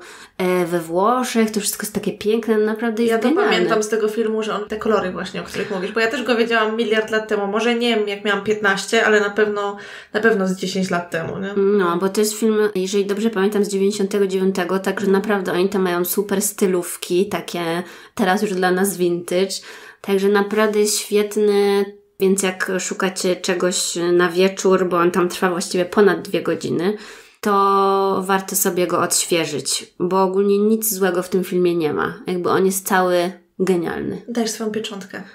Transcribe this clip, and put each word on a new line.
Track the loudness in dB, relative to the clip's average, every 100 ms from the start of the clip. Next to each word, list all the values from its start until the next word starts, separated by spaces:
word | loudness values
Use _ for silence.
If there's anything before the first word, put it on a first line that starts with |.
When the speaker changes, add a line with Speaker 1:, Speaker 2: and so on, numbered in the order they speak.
| -6 -20 -20 -4
Speaker 1:
e, | 0 0 0
we | -2
Włoszech, | -2 0 2 2 0 2 2
to | 0
wszystko | -4 -6
jest | -6
takie | -4 -4
piękne, | -4 -2 0 2 2
naprawdę | 2 0 -4 0
jest | 0
Speaker 2:
Ja | 2
to | 2
Speaker 1:
genialne. | 2 2
Speaker 2:
pamiętam | 2 2 0
z | 0
tego | 0 0
filmu, | 0 -2 -2
że | -2
on, | -6 -6
te | -4
kolory | 0 0 0
właśnie, | -6 -8 -10
o |
których | -8 -8 -6
mówisz, | -6 -4
bo | -2
ja | 0
też | -2
go | 0 0
wiedziałam | 2 2 0 0
miliard | 0 0 0
lat | -4 -2
temu, | -2 0
może | 0 0
nie | 2 2 0
wiem, | 0
jak | -2
miałam | -2 -2
piętnaście, | 0 0 0 0 0 2 4
ale | 4
na | 2
pewno, | 0 0 0 -4 -6 -14 -18 -6
na | 0
pewno | 2 2 0
z | -2
dziesięć | -4 -4 -2
lat | -4 -4
temu, | -6 -6 -6
nie? | -4 0
Speaker 1:
No, | 2 4 2 2
bo | 0
to | 0
jest | 0
film, | 2 0 2 2
jeżeli | 0 -2 0 0
dobrze | 0 0
pamiętam, | 2 0 2
z | 0
dziewięćdziesiątego | 2 0 0 -2 2 0
dziewiątego, | 2 0 0 -2 -2
także | -2 -2 2
Speaker 2:
Mhm. | 2
Speaker 1:
naprawdę | 2 -2 0
oni | 0 0
tam | 2
mają | 0 0
super | -2 -2 -2 -2
stylówki, | -2 0 0 0 -4 -10 -2 0 0
takie | -2 -6 -6 -4 -4 -6 -16 -16
teraz | -2 2 2
już | 0
dla | 0 2
nas | 2 0 2
vintage, | 0 0 -2 0 0 -4 -12 -20 -20 -14
także | -2 2 4
naprawdę | 2 2 2 2 2
jest | 2 0
świetny. | 0 0 0 2 4 4 4 2 0 -6 _ 0
Więc | 2 2
jak | 0 -2 -4 -4
szukacie | -4 -2 -2 0 -2 -2
czegoś | -2 0 0 0 -4 -2 2
na | 2 2
wieczór, | 2 2 2 2 2 2
bo | 2
on | 2
tam | 2 0
trwa | 0 -2
właściwie | -2 -2 -2
ponad | 0 4 4 4
dwie | -2 -4
godziny, | -2 -4 -2 -2 -2 -4 -10 -20 -20 _
to | 0 2 4 4 4 2 0 0 0
warto | -2 -2 -2
sobie | 0 0 0
go | 0
odświeżyć, | 0 0 0 0 0 -4 -4 -6 -8 _
bo | -2 2
ogólnie | 2 2 2 4
nic | 4 2 0
złego | 0 0 0
w | -2
tym | -2
filmie | 0 0 2 2
nie | 0
ma. | 0 -4 -6 -6
Jakby | -4 0
on | 2 2
jest | 0 0
cały | 0 2 2 0 -6 _ -2
genialny. | 0 0 0 -4 -6 -8 -6
Speaker 2:
Dajesz | -4 -4
swoją | -4 -6
pieczątkę. | -6 -8 -12 -14 -14 -16